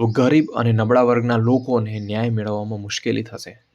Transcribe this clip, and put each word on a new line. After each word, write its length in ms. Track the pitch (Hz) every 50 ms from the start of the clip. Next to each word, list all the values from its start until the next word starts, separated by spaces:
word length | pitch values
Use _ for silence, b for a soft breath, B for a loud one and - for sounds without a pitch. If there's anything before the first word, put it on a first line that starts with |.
| 117 113
ગરીબ 400 | 113 139 123 127 147 156 151 - -
અને 160 | 113 117 117
નબળા 300 | 113 110 110 110 123 123
વર્ગના 360 | 123 120 120 120 113 120 120 113
લોકોને 600 | 110 120 127 127 123 131 123 117 107 107 107 107
ન્યાય 300 | 104 101 104 110 117 120
મેળવવામાં 520 | 113 107 104 107 104 104 104 107 110 104
મુશ્કેલી 420 | 101 104 - - - 113 110 110 113
થશે 400 | - 98 - - - - - _ _ -